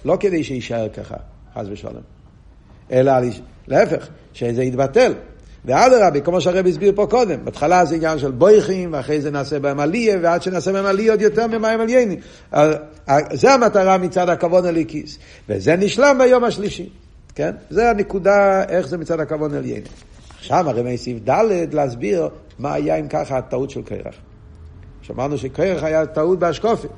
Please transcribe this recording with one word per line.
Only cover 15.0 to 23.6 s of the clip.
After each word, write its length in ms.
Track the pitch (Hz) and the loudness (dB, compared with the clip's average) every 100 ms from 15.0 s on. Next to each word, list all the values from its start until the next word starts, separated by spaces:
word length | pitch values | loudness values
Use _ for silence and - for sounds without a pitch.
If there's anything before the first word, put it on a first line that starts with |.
| - - - - - | -12 -18 -20 -16 -8
וזה 280 | 101 95 175 | -4 0 2
נשלם 400 | 202 - 285 269 | 0 2 4 4
ביום 260 | 254 254 | 4 4
השלישי. 440 | 233 - 208 - 175 - - - - | 2 -4 -6 -8 -14 -18 -20 -20 -18
כן? 200 | - 156 202 - | -8 -6 -8 -6
זה 200 | 156 233 | 0 2
הנקודה, 760 | 208 202 196 180 202 196 190 | 2 -2 -2 2 4 4 2
איך 240 | 196 170 147 | 0 -2 -4
זה 100 | 170 | -6
מצד 220 | 156 165 | -4 -4
הכוונה 380 | 151 156 151 143 | -4 -4 -4 -6
עליונה. 280 | 131 139 - - - - - - | -6 -8 -12 -20 -20 -20 -20 -16
עכשיו, 320 | - 147 165 | -2 0 0
הרי 240 | 120 123 | -2 -2
מסעיף 240 | 123 123 117 104 | -4 -8 -8 0
ד' 440 | 156 226 185 160 | 2 2 0 -2
להסביר 560 | 151 143 117 185 190 156 - - - | -2 -2 -4 -4 -2 -4 -8 -20 -10
מה 160 | 139 | -6
היה 220 | 147 151 160 | -4 -2 -2
אם 120 | 147 | -4
ככה 300 | 156 - 131 | -6 -4 -6
הטעות 320 | 127 127 | -4 -6